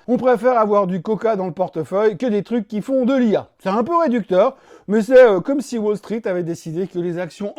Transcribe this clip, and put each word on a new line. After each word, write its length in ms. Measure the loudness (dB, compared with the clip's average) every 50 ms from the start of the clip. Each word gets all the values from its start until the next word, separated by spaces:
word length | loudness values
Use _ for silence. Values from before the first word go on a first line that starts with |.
| -4 -2
on 80 | -2
préfère 420 | 0 2 2 2 2 2 2 2 2
avoir 260 | 2 2 2 0 0
du 160 | 0 -4 -6
Coca 340 | -4 -4 -4 -2 0 -2 -2
dans 120 | -2 -4 -6
le 40 |
portefeuille 680 | -4 -4 -6 -6 -4 -8 -8 -4 -2 0 0 0 0 0
que 100 | -2 -2
des 160 | -2 -2 -2
trucs 240 | -2 -4 -4 -4 -4
qui 140 | -6 -8
font 220 | -4 -2 0 0 2
de 120 | 2 2
l'I 200 | 2 2 2 0
A. 140 | 0 -2 _ _ _
C'est 80 | -6 -4
un 140 | -2 -2 -2
peu 140 | 0 0 0
réducteur, 580 | 2 2 0 -2 -2 0 2 2 2 2 0 -6 _ -20 -20 -20 -8 -2
mais 140 | -2 0
c'est, 200 | 0 6 8 8
euh, 180 | 8 8 6 2
comme 200 | 0 -2 -2 -4
si 180 | -4 -6 -6 -4
Wall 200 | -2 -2 -2 -4
Street 240 | -6 -8 -8 -6 -4
avait 180 | -4 -4 -4 -4
décidé 440 | -6 -8 -8 -10 -10 -6 -6 -6 -6
que 120 | -6 -6
les 180 | -6 -6 -6 -6
actions 360 | -8 -10 -10 -10 -10 -10 -6